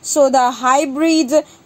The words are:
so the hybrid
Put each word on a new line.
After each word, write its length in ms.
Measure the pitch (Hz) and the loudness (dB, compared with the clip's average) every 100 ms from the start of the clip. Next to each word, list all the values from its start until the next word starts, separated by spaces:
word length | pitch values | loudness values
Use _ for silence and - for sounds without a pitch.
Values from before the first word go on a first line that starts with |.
so 260 | - 302 269 | -6 0 2
the 220 | 262 247 | 2 0
hybrid 800 | 240 247 262 302 269 320 320 262 302 302 _ | -2 0 0 -2 -2 0 0 0 -2 -2 _